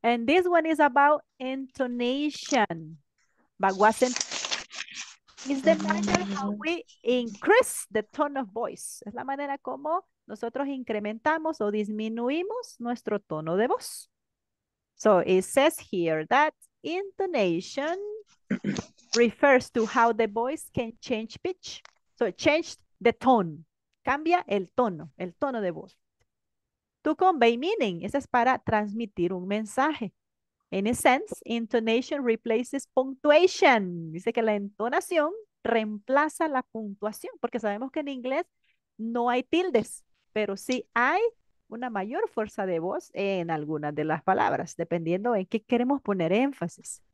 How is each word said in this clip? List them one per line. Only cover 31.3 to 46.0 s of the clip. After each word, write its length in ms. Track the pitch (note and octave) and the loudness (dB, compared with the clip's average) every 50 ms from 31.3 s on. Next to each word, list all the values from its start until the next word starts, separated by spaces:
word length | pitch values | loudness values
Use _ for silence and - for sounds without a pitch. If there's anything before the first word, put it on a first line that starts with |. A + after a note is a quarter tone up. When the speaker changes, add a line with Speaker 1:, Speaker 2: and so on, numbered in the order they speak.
| - - - | -12 -14 -6
Speaker 1:
intonation 800 | - A#3 A#3 A3+ G#3 - A#3 A3+ A3+ A3+ B3 B3+ - D#4+ C#4+ C4 | -6 -4 -4 -4 0 0 0 2 2 0 0 0 -2 -4 -2 0
replaces 600 | A#3+ A3+ A3 _ - A3 A3+ B3+ - - C#4 - _ _ | 0 0 0 _ -2 0 0 0 -2 -6 -8 -8 _ _
punctuation. 1160 | C4 C4 C4+ C4+ _ - D4 D4 D#4 F4 F#4 - - G4 D#4 B3+ A3 G3 F3+ F3 E3+ E3 D#3+ D#3 | 0 0 0 -6 _ 4 6 8 8 8 6 4 6 6 6 6 6 2 -2 -6 -8 -8 -8 -10
Dice 180 | E3+ F#3+ A#3 | -4 -4 -2
que 100 | A#3 B3 | 0 0
la 140 | A3+ A3 G#3 | 2 2 0
entonación 760 | G#3 G3+ G3+ _ _ G#3+ A#3+ C#4 E4+ - - F4+ D#4+ D4 D#4 F#4+ A4+ G#4+ _ _ _ _ | 0 -2 -6 _ _ -4 -2 0 -2 -2 0 0 2 2 2 -2 -8 -14 _ _ _ _
reemplaza 840 | - A#3 A3+ A3 G#3+ G#3+ G#3 _ - C4 C#4+ D4+ D#4 - - E4 | 0 2 2 0 -2 -6 -10 _ 0 2 2 2 0 0 -2 -2
la 160 | D#4 C#4+ B3+ - | 0 0 -2 -4
puntuación, 680 | _ _ A3 A3 G#3 G3 _ G3+ G#3+ G#3+ - - C5 B4 E4+ | _ _ -10 -10 -10 -10 _ -6 -8 -6 -8 -14 -14 -10 -6
porque 180 | - A#3+ - A#3 | -6 -4 -4 -2
sabemos 320 | G#3+ G#3 G3+ G#3+ B3+ C4+ | -2 -2 -4 -4 -6 -6
que 80 | - D#4+ | -6 -6
en 80 | D4 | -6
inglés 380 | C#4 C#4 B3+ A#3 B3+ C4+ D#4 F4+ _ _ _ _ _ _ _ _ _ _ | -6 -8 -6 -4 -2 -2 -2 -4 _ _ _ _ _ _ _ _ _ _
no 320 | - A3 A3+ A#3 A#3+ A#3+ B3 | -10 -8 -4 -2 -2 0 0
hay 140 | A#3+ B3+ C4 | 0 0 0
tildes, 600 | _ - E4+ F#4 F#4 C4 A3+ - - - - _ _ _ _ _ _ | _ 0 0 0 2 2 0 0 0 -12 -20 _ _ _ _ _ _
pero 240 | _ G#3+ G#3+ G3+ G3 | _ -4 -2 -2 -4
sí 320 | G3 - - B3+ B3 - _ _ | -8 -4 -4 -4 -4 -4 _ _
hay 280 | A#3 A#3+ C4 D#4+ F#4+ A4+ A#4 - _ _ _ _ _ _ | 2 2 2 2 2 0 0 -2 _ _ _ _ _ _
una 220 | _ A3 A#3 B3+ B3+ | _ -12 -8 -8 -6
mayor 400 | A3 G3+ F#3+ G#3 C4 F4+ A4+ - | -4 -4 -4 -4 -4 -4 -4 -4
fuerza 360 | _ A#3+ G#3+ G#3 - - G3 | _ -4 -6 -4 -4 -4 -2
de 140 | F#3+ F3 E3 | -2 -2 -2
voz 320 | E3 F3+ A3+ F4 - - - | -2 -4 -4 -6 -8 -8 -6
en 380 | - G3 G3 G3 F3+ E3+ E3+ | -4 -2 0 0 -2 -2 -2
algunas 420 | D#3+ D3+ D3 D3 D#3+ D3 D3 D3 D3 | -4 -4 -4 -4 -4 -4 -4 -4 -2
de 120 | D3 D3+ | -2 -2
las 180 | D#3 D3+ D3 _ | -2 -2 0 _
palabras, 520 | - F#3 - - - - - F3 F3 - | 0 2 2 2 2 0 0 -4 -6 -6
dependiendo 580 | - E3 - E3+ F3 E3 E3 F3 F#3+ G#3 B3 A#3+ | -8 -6 -4 -4 -4 -2 -2 -2 -2 0 0 0
en 100 | G3 F#3 | -2 -2
qué 160 | _ - A3 | _ -4 -6
queremos 400 | _ _ B3 A#3 B3 B3+ D4 C4+ | _ _ 0 0 2 0 -2 -2